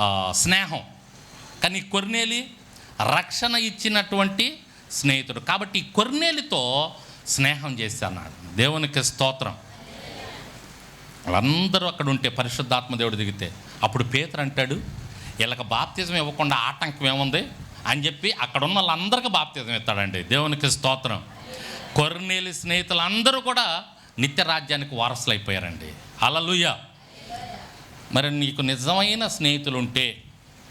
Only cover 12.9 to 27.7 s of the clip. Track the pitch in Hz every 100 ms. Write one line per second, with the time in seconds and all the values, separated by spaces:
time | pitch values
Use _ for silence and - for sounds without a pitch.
12.9 | 120 117 107 104 98 92 - - - 117
13.9 | - - - 160 - 139 139 131 143 -
14.9 | - - - - - 113 123 113 113 160
15.9 | - 175 175 147 143 151 131 117 139 160
16.9 | 143 135 135 135 151 277 - - - -
17.9 | 139 147 151 202 214 123 143 165 196 180
18.9 | 160 190 247 240 175 151 143 117 113 120
19.9 | 101 98 95 85 135 151 147 143 - 131
20.9 | 131 123 98 - - - - - - -
21.9 | - 151 170 185 185 185 170 170 175 175
22.9 | 170 175 214 233 262 254 247 214 165 -
23.9 | - - - 135 143 165 160 143 147 143
24.9 | 123 120 123 - 107 101 95 87 80 78
25.9 | 76 - - 120 156 165 180 170 107 -
26.9 | - - - - - - - -